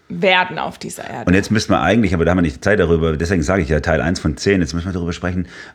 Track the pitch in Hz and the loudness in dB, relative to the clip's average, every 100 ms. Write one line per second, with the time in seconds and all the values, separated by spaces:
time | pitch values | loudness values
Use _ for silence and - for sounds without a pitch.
0 | - 175 190 180 180 156 - - - - | -12 -2 2 2 0 -4 -8 -8 -14 -12
1 | - 135 98 92 - 107 - 87 80 113 | -12 -6 2 2 2 -2 2 2 4 2
2 | 95 85 80 92 82 - 98 104 85 82 | 2 2 2 2 0 0 0 2 4 2
3 | 80 76 82 90 78 95 76 73 82 80 | 2 -2 0 0 2 0 2 0 2 0
4 | 78 92 80 71 98 95 85 85 92 87 | 0 -2 -2 -2 0 2 0 -4 -6 -4
5 | 85 82 90 92 87 - - | -6 -4 -4 -4 -6 -12 -20